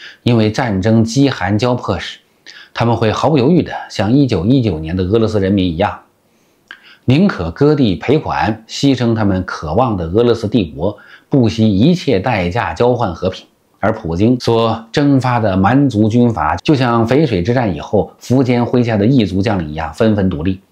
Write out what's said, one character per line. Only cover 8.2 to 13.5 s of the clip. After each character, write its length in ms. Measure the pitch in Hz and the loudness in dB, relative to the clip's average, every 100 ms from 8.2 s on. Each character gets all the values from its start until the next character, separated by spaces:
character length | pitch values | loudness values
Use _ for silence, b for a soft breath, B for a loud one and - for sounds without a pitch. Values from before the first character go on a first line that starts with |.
| 90 71 85 110 - | 0 -4 -2 -4 -10
牺 300 | - 143 127 | -2 0 2
牲 180 | 120 | 0
他 100 | 113 | 0
们 200 | 101 92 | 0 -2
渴 300 | 90 - 82 | -4 -8 -4
望 220 | 90 127 98 | -2 0 -2
的 80 | 82 | -2
俄 180 | 101 | 0
罗 100 | 120 | 2
斯 140 | 113 98 | 0 0
帝 160 | 123 82 | -2 -2
国， 260 | 67 92 B B B B | -4 -6 B B B B
不 200 | 139 110 | 2 2
惜 220 | - 110 | 2 2
一 240 | 95 143 | 4 2
切 240 | 175 - 98 | 2 0 0
代 320 | 127 104 87 | 0 -2 -2
价 240 | 110 92 | -4 -4
交 180 | 80 120 | 0 0
换 220 | 120 104 | 0 -4
和 160 | 85 95 | -4 -6
平。 160 | - - | -6 -16